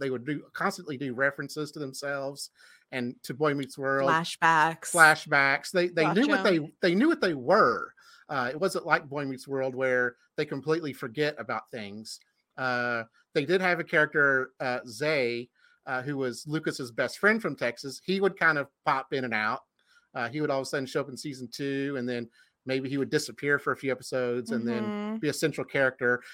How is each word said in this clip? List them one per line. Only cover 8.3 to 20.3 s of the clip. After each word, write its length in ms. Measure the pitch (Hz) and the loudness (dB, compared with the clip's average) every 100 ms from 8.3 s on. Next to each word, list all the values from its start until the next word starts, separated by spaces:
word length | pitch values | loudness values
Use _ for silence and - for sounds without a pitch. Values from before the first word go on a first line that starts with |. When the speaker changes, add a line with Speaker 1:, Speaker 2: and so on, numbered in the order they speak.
Speaker 1:
Uh, 180 | 143 123 | -4 -2
it 80 | 147 | -2
wasn't 280 | 185 175 165 | -2 -2 0
like 240 | 160 156 | 0 0
Boy 160 | 139 139 | -6 -6
Meets 200 | 131 139 | -6 -6
World 280 | 139 131 | -4 -2
where 420 | 127 131 127 123 - _ - | -2 0 2 0 -4 _ -8
they 100 | 151 | -6
completely 480 | 147 147 165 156 | -4 -2 -2 -2
forget 400 | 131 147 110 147 151 | -8 -8 -2 -2 -4
about 320 | 113 110 - | -6 -8 -8
things. 480 | 123 104 104 110 - _ _ _ - | -12 -12 -12 -14 -18 _ _ _ -6
Uh, 460 | 131 123 120 120 110 _ _ | -2 0 0 -2 -6 _ _
they 100 | 165 | -2
did 160 | 143 185 | 2 2
have 180 | 185 170 | 2 0
a 60 | |
character, 680 | 165 165 151 156 143 131 131 - | 0 2 2 4 4 4 0 -4
uh, 180 | 135 123 127 | -4 -4 -6
Zay, 640 | 107 151 156 120 120 123 _ _ _ | -4 0 2 0 -2 -8 _ _ _
uh, 180 | - 131 | -8 -6
who 140 | 127 143 | -4 -2
was 280 | 131 117 156 | -4 -4 -6
Lucas's 420 | 156 160 143 127 | -4 -4 -6 -6
best 280 | 113 123 - | -4 -4 0
friend 220 | 202 220 | 2 2
from 140 | 185 | 0
Texas. 460 | 139 123 - 139 131 | -2 -4 -4 -8 -8
He 160 | - 190 | -4 0
would 160 | 196 190 | 0 2
kind 200 | 165 151 | 2 2
of 100 | 139 _ | -2 _
pop 280 | - 135 - | -2 -2 -2
in 120 | 143 | -4
and 100 | 127 | -2
out. 260 | 110 107 113 - _ _ _ _ | 0 0 -2 -8 _ _ _ _
Uh, 140 | 135 | -6
he 120 | 117 | -4